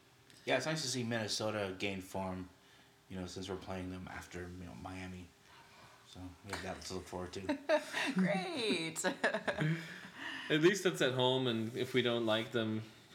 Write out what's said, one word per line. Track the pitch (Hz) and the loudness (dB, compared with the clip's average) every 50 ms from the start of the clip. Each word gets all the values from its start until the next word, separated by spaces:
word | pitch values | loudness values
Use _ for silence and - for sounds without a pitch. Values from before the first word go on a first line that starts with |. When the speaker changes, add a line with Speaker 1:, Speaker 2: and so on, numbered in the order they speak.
| - - - - - - - - - | -20 -20 -20 -20 -20 -20 -20 -6 0
Speaker 1:
Yeah, | - 139 | 2 2
it's | 123 - | 2 2
nice | 156 160 156 | 2 0 0
to | 139 123 | 0 -2
see | 127 127 113 | 0 0 0
Minnesota | 113 120 113 107 101 - - 110 107 107 104 98 95 92 92 | 0 0 0 0 0 0 0 0 0 0 0 0 -2 -2 -2
gain | 101 101 95 95 | -2 -2 -2 -4
form, | 92 - - 95 95 92 90 92 90 - - - - - - - - - - - - - | -6 -4 -4 -4 -2 -2 -4 -6 -6 -10 -14 -20 -20 -20 -20 -20 -20 -20 -20 -20 -16 -10
you | 95 92 | -8 -6
know, | 90 | -6
since | 87 - 95 92 98 | -6 -6 -8 -6 -6
we're | 95 | -6
playing | 92 - 98 95 92 90 92 | -6 -6 -6 -6 -4 -4 -6
them | 92 92 90 - - | -6 -8 -8 -10 -10
after, | 82 - - 90 87 90 87 90 90 | -10 -10 -10 -10 -8 -8 -8 -10 -10
you | 87 | -12
know, | 87 57 62 | -12 -12 -12
Miami. | - 92 92 95 95 92 92 92 87 - - - - - - - - - - - - - - - - - | -12 -10 -10 -10 -10 -10 -10 -12 -14 -16 -18 -20 -20 -20 -20 -20 -20 -20 -20 -20 -20 -20 -20 -20 -20 -18
So | - 92 92 90 87 - - | -14 -12 -12 -12 -12 -14 -10
we | 101 | -8
have | 95 87 | -8 -6
that | 92 92 87 82 - | -6 -6 -6 -8 -8
to | - 95 | -8 -6
look | 90 - | -8 -6
forward | - 92 90 90 87 - | -6 -6 -6 -6 -6 -6
to. | 95 - - 277 277 - - 302 302 | -4 -4 -4 -4 -2 0 2 2 2
Speaker 2:
<laughs> | - - - - - 302 - | 0 -2 -4 -2 -2 0 2
Great. | 185 185 - - - - 370 330 262 226 202 180 165 160 160 160 - - 180 - - - - - 208 - 208 196 160 156 156 165 | 2 2 4 2 0 -2 -2 -2 -2 0 2 2 0 0 -2 -2 -2 0 -2 0 0 0 0 0 0 -2 -2 0 2 2 2 0
<laughs> | 165 165 - - - - - - - - - - - - - | 0 -4 -8 -12 -12 -14 -14 -12 -10 -8 -8 -8 -6 0 2
Speaker 3:
At | 151 151 | 6 8
least | 160 185 196 185 - | 8 8 8 6 4
it's | 180 156 156 | 2 4 4
at | 151 127 | 4 4
home, | 123 127 127 127 131 131 131 | 6 6 6 6 6 6 4
and | 123 113 113 110 113 127 | 4 2 2 0 0 0
if | 110 120 - | -2 0 2
we | - 123 | 4 4
don't | 117 120 117 117 117 | 6 6 4 4 4
like | 110 107 113 113 - | 4 4 4 2 2
them, | - 117 110 110 110 107 110 - - - - - | 0 2 2 2 0 -2 -4 -6 -12 -18 -20 -20